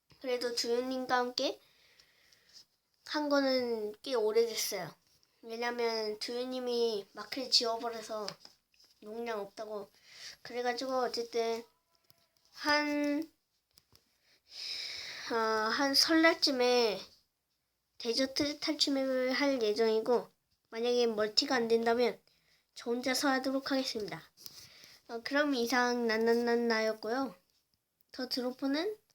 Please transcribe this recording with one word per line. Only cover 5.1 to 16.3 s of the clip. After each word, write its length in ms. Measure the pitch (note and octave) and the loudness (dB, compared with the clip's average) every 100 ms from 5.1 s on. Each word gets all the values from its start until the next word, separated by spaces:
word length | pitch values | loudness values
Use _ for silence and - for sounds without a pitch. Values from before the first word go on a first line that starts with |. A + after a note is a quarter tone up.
| _ _ _ | _ _ _
왜냐면 800 | A#3 A3+ A#3+ A#3+ A#3 A3+ G#3+ G#3+ | -12 -6 -4 -2 -2 0 -4 -6
두유님이 880 | - A#3+ B3+ B3+ B3 A#3+ A#3 G#3 - | -6 -6 -4 -4 -2 0 0 0 -8
마크를 380 | G#3 G#3 C#4 A#3+ | -14 -10 -8 0
지워버려서 760 | - A#3 A3+ A#3 A3+ G#3 G#3+ G3 - - _ _ _ _ _ | 0 0 -2 -4 -6 -8 -8 -8 -12 -20 _ _ _ _ _
용량 360 | G#3+ A3+ A#3 G#3+ | -14 -8 -6 -6
없다고. 500 | G3 - G#3+ G#3 G3+ _ - - - - | -6 -10 -10 -10 -12 _ -20 -18 -18 -16
그래가지고 500 | - A#3+ B3 A#3 C4+ C4 | -10 -4 -2 -2 -2 0
어쨌든 680 | A#3 A#3 A#3 A#3 A3+ A3+ - _ _ _ _ _ _ _ _ | 0 -2 -4 -2 0 -2 -8 _ _ _ _ _ _ _ _
한, 800 | - D4+ D4 D4 D4 D4 D4 D#4+ _ _ _ _ _ _ - _ _ _ _ _ - - - - - - - - | -6 2 2 2 0 0 0 -4 _ _ _ _ _ _ -20 _ _ _ _ _ -12 -8 -8 -8 -10 -10 -10 -4
어, 20 | |
한 580 | A#3 A3 A3 A3 B3 C#4 | 0 2 2 0 2 2
설날쯤에 1080 | C#4 - D#4+ E4 | 4 6 6 6